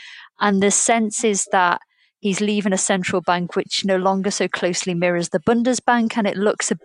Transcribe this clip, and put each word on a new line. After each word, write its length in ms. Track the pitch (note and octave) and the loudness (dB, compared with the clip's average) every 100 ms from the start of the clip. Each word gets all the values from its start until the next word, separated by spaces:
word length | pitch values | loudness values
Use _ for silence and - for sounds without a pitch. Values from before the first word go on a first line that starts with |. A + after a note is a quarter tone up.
| - - - - | -20 -20 -18 -2
And 240 | G#3 G3 | 2 4
the 80 | G3 | 2
sense 520 | - - A3+ G#3+ - | 2 2 0 0 0
is 240 | A3+ G3 - | 0 0 0
that 300 | G3 F3 - _ _ _ _ | 2 2 0 _ _ _ _
he's 220 | G3+ F#3 | -4 0
leaving 320 | G#3 G#3 G3 | 0 0 0
a 40 | F#3+ | 0
central 440 | - F#3+ F3+ F#3 | 0 0 0 -2
bank 340 | E3+ F3 F3 G3 | 0 -2 -2 -4
which 300 | - - G3 | -4 -4 0
no 120 | F#3+ | 0
longer 340 | F#3+ G3 F#3+ | 2 0 -2
so 160 | - F#3 | -2 -2
closely 480 | - F3+ F3 F#3+ E3+ | -2 -2 -2 -4 0
mirrors 340 | F3 F3 E3 | 0 0 -2
the 100 | F3 | -2
Bundesbank, 800 | - A#3+ A#3+ A#3+ - A#3+ A3+ A#3+ | 2 2 2 0 2 2 0 0
and 80 | G3+ | -2
it 120 | F#3+ | 0
looks 340 | G#3 - - | 0 0 -4
a 40 | F#3 | -4